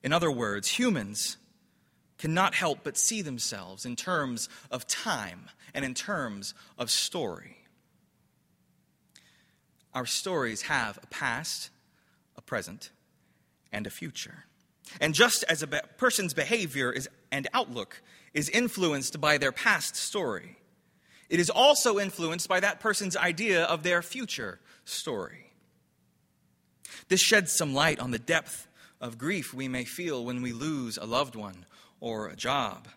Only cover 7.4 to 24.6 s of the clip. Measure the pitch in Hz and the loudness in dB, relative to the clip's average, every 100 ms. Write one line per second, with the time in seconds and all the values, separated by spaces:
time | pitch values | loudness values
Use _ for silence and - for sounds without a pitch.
7.4 | - - _ _ _ _ _ _ _ _ | -14 -20 _ _ _ _ _ _ _ _
8.4 | _ _ _ _ _ _ _ - _ _ | _ _ _ _ _ _ _ -20 _ _
9.4 | _ _ _ _ _ 127 123 - 190 175 | _ _ _ _ _ -6 -2 -2 0 0
10.4 | 120 107 - 143 110 98 - - 135 120 | 0 -2 0 0 0 -4 -12 -4 -2 -2
11.4 | 165 - - _ _ _ _ _ _ - | -4 -6 -8 _ _ _ _ _ _ -20
12.4 | - 117 87 101 - _ _ _ _ _ | -6 -4 -4 -12 -16 _ _ _ _ _
13.4 | _ _ _ 104 101 - 151 - - - | _ _ _ -6 -6 -8 -10 -10 -12 -14
14.4 | - _ _ _ - - 151 147 240 - | -20 _ _ _ -20 0 2 6 6 6
15.4 | - 160 147 147 - - 254 - 185 - | 2 0 0 -4 -6 0 2 2 0 0
16.4 | 139 233 170 135 123 127 131 _ _ 139 | 2 0 0 0 0 -2 -6 _ _ -4
17.4 | 135 254 - 120 98 - - - - 151 | 0 -2 -2 -6 -8 -12 -20 -20 -4 -2
18.4 | 147 214 240 - 175 139 127 156 151 147 | 2 2 2 2 2 2 -2 0 4 4
19.4 | 135 - 226 185 - - - 208 151 95 | 2 2 2 4 0 -4 -4 -2 0 -2
20.4 | 90 - _ _ _ _ _ - _ 165 | -8 -20 _ _ _ _ _ -20 _ 2
21.4 | 170 - 269 285 247 202 196 - 165 170 | 4 8 8 8 4 2 0 -2 -4 -2
22.4 | - 185 202 208 220 196 196 180 180 165 | 0 2 2 2 0 0 0 0 0 0
23.4 | 220 175 165 165 165 175 170 254 240 - | 2 2 4 0 2 0 0 -8 -6 -6
24.4 | 107 92 | -6 -10